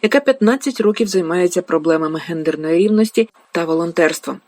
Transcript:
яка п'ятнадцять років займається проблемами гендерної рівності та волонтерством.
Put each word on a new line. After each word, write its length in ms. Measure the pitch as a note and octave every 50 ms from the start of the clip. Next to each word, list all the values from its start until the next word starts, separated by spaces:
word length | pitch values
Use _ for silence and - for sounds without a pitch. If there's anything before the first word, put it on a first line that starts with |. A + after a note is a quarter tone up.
яка 180 | - A3 - C#4+
п'ятнадцять 600 | C#4+ C#4 C4+ C4+ G#3+ G#3+ B3+ C4+ - C#4+ B3 -
років 260 | G#3+ G#3 G#3 - A3+
займається 540 | G3 F#3+ F#3+ F3 D#3+ E3+ F3+ F3+ F3 F3 F#3
проблемами 600 | F3+ - E3 D#3+ D#3 D#3+ D#3+ D#3 D#3+ D#3 D#3+ D#3+ D#3+
гендерної 500 | - E3+ D#3+ D#3 D#3 D#3 D#3 D#3 D#3 E3
рівності 520 | F3 G3 G#3 G#3+ G#3+ A3 A3 - - A3+ - _ _ _ _
та 140 | _ E3+ E3+
волонтерством. 720 | D#3+ D#3+ E3 E3+ E3+ E3 - E3 D#3 D#3+ - - - C3 - _